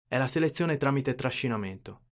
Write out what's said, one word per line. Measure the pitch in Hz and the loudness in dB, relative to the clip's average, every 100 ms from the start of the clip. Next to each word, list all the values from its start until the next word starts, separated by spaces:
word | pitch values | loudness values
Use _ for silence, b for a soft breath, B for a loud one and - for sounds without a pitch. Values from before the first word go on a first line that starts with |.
| - | -2
è | 127 | 0
la | 131 | 2
selezione | 165 160 156 165 151 | 2 2 2 0 2
tramite | 139 139 135 | 2 2 0
trascinamento. | 120 131 - 127 110 98 95 - 98 _ | 0 -2 -2 -2 -2 -4 -8 -14 -18 _